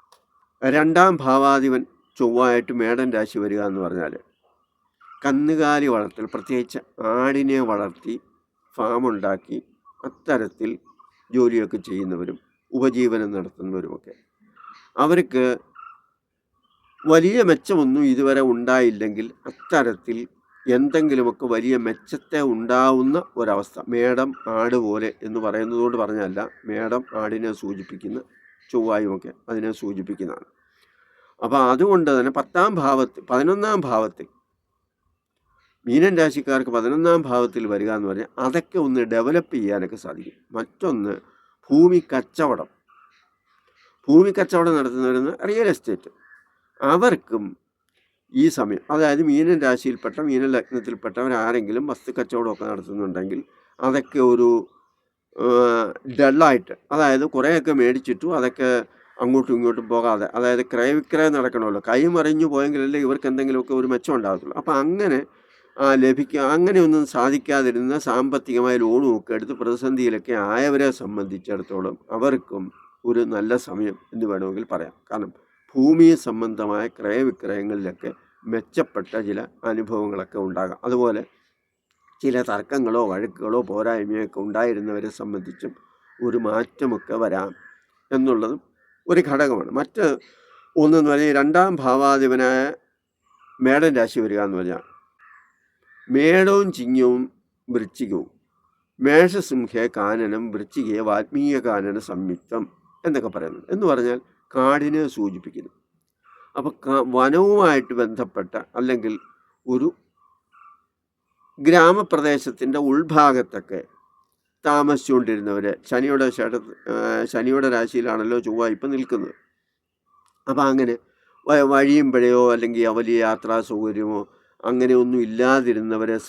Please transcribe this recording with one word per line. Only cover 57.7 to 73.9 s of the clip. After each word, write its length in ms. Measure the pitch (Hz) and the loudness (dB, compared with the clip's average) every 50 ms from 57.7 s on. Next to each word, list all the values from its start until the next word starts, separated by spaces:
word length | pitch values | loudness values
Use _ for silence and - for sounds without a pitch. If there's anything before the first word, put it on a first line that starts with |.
| 147 | 2
മേടിച്ചിട്ടു 540 | 135 120 123 127 131 131 - 123 - 151 170 175 143 | 2 4 2 2 0 -2 -4 -6 -4 -4 -4 -2 -2
അതൊക്കെ 320 | 123 123 - - 131 127 123 120 110 - _ _ _ _ _ - | -2 -2 -2 -2 0 0 0 0 -2 -6 _ _ _ _ _ -6
അങ്ങോട്ടും 360 | 123 123 131 135 127 - 127 | -2 2 2 2 2 0 0
ഇങ്ങോട്ടും 300 | 120 120 117 113 113 113 110 | 0 2 0 0 -2 -4 -2
പോകാതെ, 400 | 117 117 117 117 110 101 - - - | -2 0 0 0 0 0 -2 -4 -4
അതായത് 280 | 117 123 123 123 123 120 | -2 0 0 0 0 -2
ക്രയവിക്രയം 680 | - - 120 120 135 147 151 139 - - 156 156 156 147 | -2 -2 0 0 0 0 -2 -2 -2 0 0 2 2 2
നടക്കണമല്ലോ, 480 | 139 127 123 120 120 110 107 98 101 - 113 | 0 -2 -2 -2 -4 -4 -4 -4 -4 -2 0
കൈ 140 | 117 131 151 170 | 2 2 2 2
മറിഞ്ഞു 400 | 170 165 147 151 156 156 165 156 143 | 2 2 2 2 2 2 0 0 2
പോയെങ്കിലല്ലേ 460 | 139 139 147 147 139 135 139 143 147 | 0 0 0 -2 -2 -2 -2 -2 -2
ഇവർക്ക് 280 | 139 131 135 131 - - | -2 -2 -2 -2 -2 -4
എന്തെങ്കിലുമൊക്കെ 460 | 131 131 135 135 131 127 123 - 135 | -2 -2 -2 -2 -2 -2 -2 -2 -2
ഒരു 140 | 127 127 127 | -2 0 0
മെച്ചം 260 | 127 120 - - 143 | -2 -2 -2 -2 -2
ഉണ്ടാകത്തുള്ളൂ. 400 | 120 107 98 95 82 73 71 - - | -2 -2 -2 -4 -4 -6 -10 -12 -8
അപ്പം 180 | - - 151 139 139 | -4 -2 0 0 0
അങ്ങനെ, 360 | 156 180 202 208 185 135 131 151 - _ _ _ _ _ _ _ _ _ - | 0 0 0 0 0 0 0 -2 -6 _ _ _ _ _ _ _ _ _ -2
ആ, 80 | 139 139 135 131 127 | 2 2 4 4 4
ലഭിക്കുക, 380 | 131 131 139 139 - - 143 139 131 151 | 4 4 2 -2 -4 -2 -2 0 0 2
അങ്ങനെയൊന്നും 500 | 165 180 190 196 185 170 156 156 156 147 | 2 2 4 4 6 6 6 4 2 2
സാധിക്കാതിരുന്ന 920 | 135 - 123 120 135 139 139 - - 139 139 131 127 117 120 123 127 143 151 | 0 0 0 0 2 0 -2 -2 0 0 2 2 2 0 0 -2 -2 -4 -4
സാമ്പത്തികമായ 760 | - 143 113 127 131 135 139 135 - - 123 120 123 127 123 123 | -2 -2 0 0 0 0 -2 -4 -4 -2 0 0 2 2 2 2
ലോണും 320 | 117 113 117 131 143 131 117 | 2 2 2 2 2 2 0
ഒക്കെ 180 | 104 - - 113 | 0 -2 -4 -6
എടുത്ത് 220 | 113 110 113 135 110 | -6 -6 -8 -8 -6
പ്രതിസന്ധിയിലൊക്കെ 760 | 117 117 120 120 135 131 131 127 127 117 107 107 92 131 120 107 101 101 | -4 -4 -4 -2 -2 -2 -2 0 0 0 -2 -2 -4 -4 -4 -4 -2 -2
ആയവരെ 400 | 107 123 139 147 139 135 139 135 | -2 0 0 2 2 2 2 0
സംബന്ധിച്ചിടത്തോളം 1040 | 123 - 127 95 104 104 98 95 98 92 - - 104 92 90 - 101 95 92 95 - - _ - | 0 -2 -6 -8 -8 -8 -6 -8 -8 -10 -8 -8 -8 -8 -8 -8 -8 -6 -6 -6 -8 -10 _ -10
അവർക്കും 540 | 113 113 120 139 131 - - - 90 98 92 95 - _ - _ _ _ - | -6 -2 0 0 0 -2 -4 -8 -12 -12 -12 -12 -14 _ -20 _ _ _ -4
ഒരു 180 | 120 117 117 120 113 113 | 0 0 0 0 0 -2
നല്ല 220 | 104 104 110 123 123 | -2 -2 0 -2 -2
സമയം 380 | - - 92 101 107 104 | -2 -6 -8 -6 -6 -6